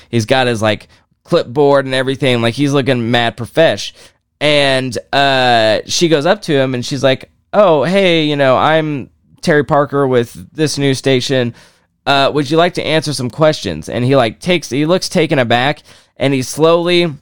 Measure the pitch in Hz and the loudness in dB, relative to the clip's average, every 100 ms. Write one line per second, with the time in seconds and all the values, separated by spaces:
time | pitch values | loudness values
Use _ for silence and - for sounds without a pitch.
0 | - 117 107 131 127 113 110 104 - _ | -4 -4 0 0 0 0 -2 -2 -8 _
1 | _ _ - 165 123 123 143 139 135 131 | _ _ -2 -2 0 0 2 2 2 -2
2 | 131 135 135 123 117 117 143 143 123 123 | -2 -2 0 0 0 0 0 0 0 -2
3 | 117 120 117 - 113 - 160 101 - - | 0 0 -2 -4 -4 0 0 0 -8 -14
4 | - _ _ _ 147 147 139 131 131 113 | -20 _ _ _ 0 2 2 0 -2 -8
5 | - 135 139 131 123 117 110 104 - - | -4 0 0 2 2 2 2 0 -2 -2
6 | 170 151 156 214 - 143 131 127 120 139 | 0 2 2 -2 0 0 0 -4 -6 -2
7 | 131 131 - _ _ 196 196 156 147 196 | 0 -2 -6 _ _ 2 4 2 2 2
8 | 190 165 151 143 135 123 127 160 156 143 | 2 2 0 0 2 2 2 0 -2 -6
9 | - _ _ _ - 147 135 147 139 143 | -10 _ _ _ 0 0 2 0 0 0
10 | 135 127 120 87 92 147 151 - 139 131 | 0 0 -2 -8 -14 -4 -4 0 -2 0
11 | 139 131 123 131 120 - - _ _ _ | 0 0 0 -2 -2 -6 -18 _ _ _
12 | - 139 131 135 135 160 175 - 123 156 | -2 0 0 0 -2 0 0 -2 -4 -2
13 | 151 139 123 - 156 - 98 78 - 113 | -2 -6 -6 0 0 0 -4 -8 -8 -4
14 | 123 139 113 - 180 175 - 127 156 180 | 0 2 0 -2 -2 -2 -2 -4 0 -2
15 | - 185 160 151 113 120 135 151 - - | -2 -2 0 0 0 0 0 -4 -10 -20
16 | _ - 135 139 123 - 160 170 170 175 | _ -4 -2 -2 -4 0 2 2 2 0
17 | 170 143 | 0 -4